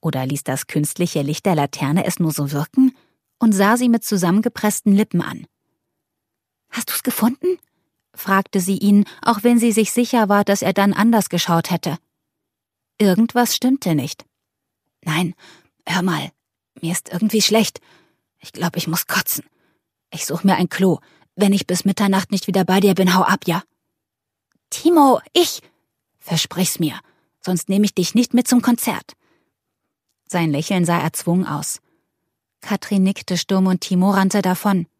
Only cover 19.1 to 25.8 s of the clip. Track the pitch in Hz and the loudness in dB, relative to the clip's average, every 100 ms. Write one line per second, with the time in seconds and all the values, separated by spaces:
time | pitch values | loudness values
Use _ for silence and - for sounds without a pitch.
19.1 | - - - - _ _ _ _ _ _ | -6 -4 -8 -10 _ _ _ _ _ _
20.1 | 156 - 170 196 185 180 - 190 165 _ | -12 -8 -2 0 0 -2 0 0 0 _
21.1 | _ _ - 196 196 - 180 196 196 202 | _ _ -2 0 0 -2 -2 -2 0 0
22.1 | 185 - 196 - 190 185 190 196 180 185 | 0 -2 -6 -2 -2 2 2 2 2 2
23.1 | 180 - 190 - 170 - _ _ _ _ | 2 2 0 -2 -6 -6 _ _ _ _
24.1 | _ _ _ _ _ _ - 311 339 277 | _ _ _ _ _ _ -2 2 4 6
25.1 | 254 - 339 339 - _ _ | 4 0 0 0 -2 _ _